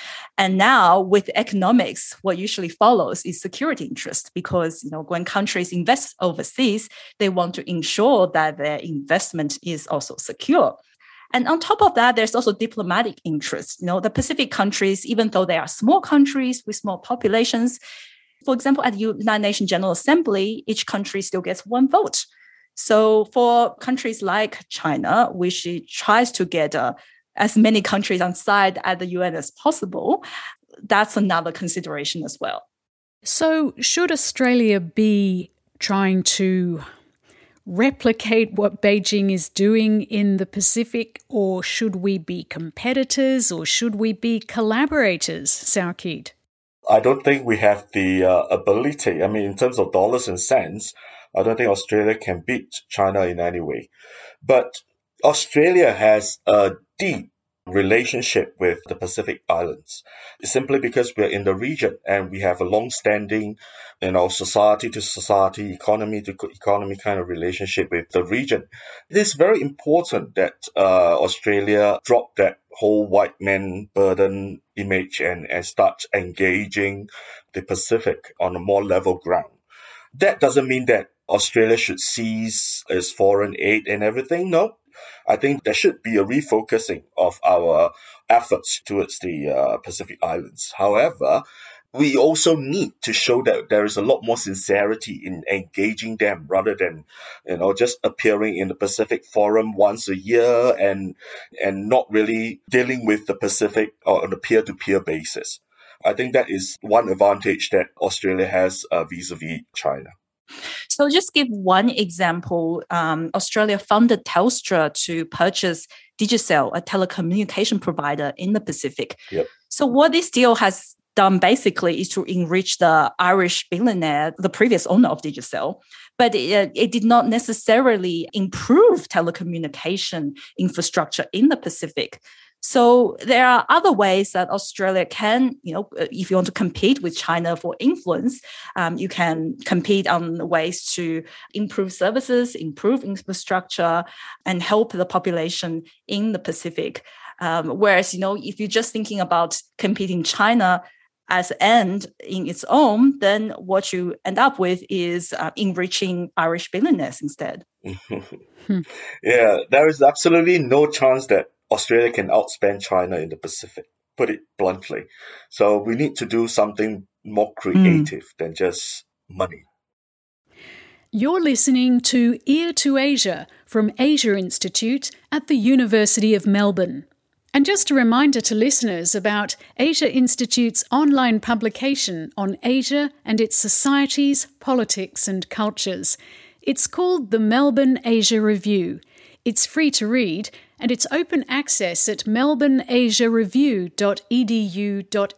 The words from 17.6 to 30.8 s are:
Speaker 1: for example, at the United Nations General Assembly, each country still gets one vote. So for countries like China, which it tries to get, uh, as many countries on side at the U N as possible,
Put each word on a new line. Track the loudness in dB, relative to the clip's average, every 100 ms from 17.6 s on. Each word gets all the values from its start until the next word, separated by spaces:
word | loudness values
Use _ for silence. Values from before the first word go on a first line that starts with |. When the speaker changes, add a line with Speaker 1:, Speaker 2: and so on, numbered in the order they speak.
| 0 -2 -12 -20 -20 _ _ _
Speaker 1:
for | -2
example, | 0 2 2
at | 0
the | -2
United | -4 -2 -2 0
Nations | 0 -2 0
General | 0 0
Assembly, | 0 2 2 2 0 -2 -4 -6
each | -6 -4
country | -6 -6 -6
still | -6 -6
gets | -6 -8 -4
one | 0 4
vote. | 4 2 -2 -8 _ _ _ _
So | -8 2 4 6 4 2
for | 2 4 4 2 0
countries | -4 -4 -4 -4
like | -2 0 -2 -6 -14
China, | -8 -4 -2 2 2 2
which | 0 -4 -2 -6
it | -8 -10
tries | -6 2 2 2
to | 0
get, | -2 0 -2
uh, | 0 -4 -6 -14 _ _ -2
as | 0 4
many | 4 4
countries | 0 -2 -2 -2
on | -2
side | -2 0 2 2 0
at | -4 -4
the | -6
U | -4
N | -4
as | -4 -10
possible, | -4 -2 -2 -6 -6 -2 -2 -4 -16 -16 -18 _ -20